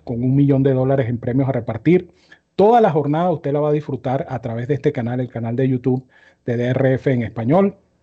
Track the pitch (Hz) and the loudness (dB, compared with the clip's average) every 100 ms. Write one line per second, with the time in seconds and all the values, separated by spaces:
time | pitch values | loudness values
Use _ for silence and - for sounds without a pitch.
0 | - 117 127 139 139 135 135 131 131 139 | -8 -4 0 4 4 4 2 2 2 0
1 | 117 120 123 131 135 127 117 113 156 180 | 0 -4 -2 0 0 -2 -6 -2 2 2
2 | - _ _ - _ - 202 240 214 151 | 0 _ _ -20 _ 2 4 6 4 2
3 | 143 151 180 156 143 147 151 151 147 123 | 0 0 0 -2 -2 -2 0 -2 -4 -6
4 | 131 135 - 120 113 113 123 143 151 135 | -4 -4 -4 -8 -6 -6 -4 -2 -2 -2
5 | 117 127 123 117 117 120 131 127 131 127 | -4 -4 -6 -6 -4 -2 0 0 0 -2
6 | - _ _ _ - 117 120 127 131 131 | -4 _ _ _ -6 -2 -2 0 0 0
7 | 143 123 113 - 113 180 196 - _ _ | 0 -2 -2 -4 0 2 2 -2 _ _